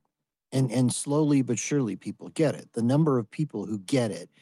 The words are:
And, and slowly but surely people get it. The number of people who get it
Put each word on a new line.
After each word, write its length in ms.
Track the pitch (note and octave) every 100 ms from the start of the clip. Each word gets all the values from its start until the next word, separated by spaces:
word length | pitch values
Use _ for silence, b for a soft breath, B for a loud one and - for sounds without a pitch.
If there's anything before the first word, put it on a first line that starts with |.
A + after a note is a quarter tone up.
| _ _ _ _ _
And, 180 | C3 C3
and 220 | B2 B2
slowly 480 | - - C#3+ D3+ C#3+
but 180 | B2 A#2
surely 380 | - D3 A2+ F#2+
people 320 | G#2+ - E2+
get 260 | A2+ D3+ F2
it. 140 | -
The 100 | -
number 380 | A#2 C#3+ D#3+ B2+
of 100 | A2
people 360 | - D3 G#2 G2
who 140 | G#2+
get 320 | F2+ C3+ A2+
it 180 | F2 F2+ _